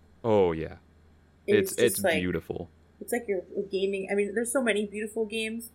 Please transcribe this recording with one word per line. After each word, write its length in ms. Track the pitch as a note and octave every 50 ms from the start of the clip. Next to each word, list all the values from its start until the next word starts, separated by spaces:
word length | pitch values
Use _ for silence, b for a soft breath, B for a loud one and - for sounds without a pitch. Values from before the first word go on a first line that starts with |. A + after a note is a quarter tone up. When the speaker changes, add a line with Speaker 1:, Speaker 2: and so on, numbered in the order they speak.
| _ _ - - -
Speaker 1:
Oh, 280 | A#2 A2 G#2 F#2+ F2
yeah. 260 | E2 D#2+ D2+ D#2 E2 - - _ _ _ _ _ _ _ _ _ _ _ _
Speaker 2:
It's 280 | - G#3 G3+ - - -
Speaker 1:
It's, 80 | -
it's 140 | - A#2 -
Speaker 2:
just, 80 | - G2+
like, 80 | F#2+ D#3+
Speaker 1:
beautiful. 540 | D#3 F2+ F2+ E2+ E2 - - - - F2 - - _ _ _ _ _
Speaker 2:
it's 120 | G#3 -
like 140 | A#3+ A#3+ A#3+ -
you're 140 | G3 F3+ - - - - G3 -
gaming. 360 | - F#3 G3 G3 G3+ G3 F#3+ -
I 40 | G3
mean, 180 | G3+ G#3 G3 -
there's 180 | A3+ A#3+ A#3
so 120 | - C#4+ B3
many 220 | A3+ G3 G#3 G#3+ G3+
beautiful 380 | - G#3 A3 G#3+ - A3+ A3
games, 440 | G#3 A3 A3+ A3 A3 A3+ A#3 A#3 - -